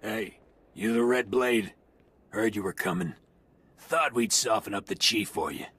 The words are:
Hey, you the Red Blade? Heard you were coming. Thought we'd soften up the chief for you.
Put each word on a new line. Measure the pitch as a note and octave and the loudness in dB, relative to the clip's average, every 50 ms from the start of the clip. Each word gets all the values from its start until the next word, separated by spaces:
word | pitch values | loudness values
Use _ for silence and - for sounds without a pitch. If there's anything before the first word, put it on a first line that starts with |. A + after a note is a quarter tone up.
Hey, | - G#2+ G#2+ A2 G#2+ F#2+ - - - - _ _ _ _ _ | -6 -6 -4 -4 -6 -6 -10 -18 -20 -20 _ _ _ _ _
you | - F#2+ A2 | -4 -2 0
the | A#2 A#2 A#2+ | 2 2 4
Red | A#2+ B2 B2+ A#2+ G2 | 4 4 2 2 2
Blade? | G2+ B2 B2+ B2 A#2+ A#2 G#2 F2+ - _ _ _ _ _ _ _ _ _ _ _ | 2 2 2 4 4 2 2 -2 -6 _ _ _ _ _ _ _ _ _ _ _
Heard | - G#2+ A2 A2+ G#2 | -4 0 0 0 0
you | G#2 | 0
were | G2 F#2+ | -4 -4
coming. | F2 - - F#2+ F2 F2 F#2 E2 - - _ _ _ _ _ _ _ _ _ _ _ _ | -4 -2 -2 -2 0 -2 -2 -4 -6 -10 _ _ _ _ _ _ _ _ _ _ _ _
Thought | - - - D#3+ D#3+ C#3+ B2 | -8 -2 0 2 2 2 2
we'd | A#2+ A#2+ A2 | 0 0 2
soften | - - - B2+ A2+ A2 - - G2+ | 2 0 2 2 0 0 0 -2 -6
up | G2+ - | -6 -4
the | - F#2+ | -6 -6
chief | F2 - - A2+ A2+ G#2 - | 0 2 2 2 2 -2 -2
for | - E2 D#2+ D#2 | -2 -4 -4 -4
you. | D2 - - - - | -4 -8 -10 -12 -16